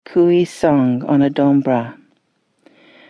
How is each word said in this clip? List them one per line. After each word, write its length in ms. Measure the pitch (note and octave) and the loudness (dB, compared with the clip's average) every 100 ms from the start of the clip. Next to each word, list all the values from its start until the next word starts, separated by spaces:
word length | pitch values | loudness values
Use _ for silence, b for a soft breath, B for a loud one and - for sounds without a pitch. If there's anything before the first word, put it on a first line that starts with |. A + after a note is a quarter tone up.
| - | -6
Kui's 460 | F3+ F3 F3 F3 | 0 2 2 -2
song 520 | - E3 C#3+ B2+ B2 - | -2 0 2 0 -2 -2
on 180 | C#3+ | 0
a 60 | C#3 | 0
dombra. 680 | C#3 C#3 C#3 C3+ B2 A#2 - _ _ _ _ _ _ b b b b | 0 0 0 0 -2 -4 -14 _ _ _ _ _ _ b b b b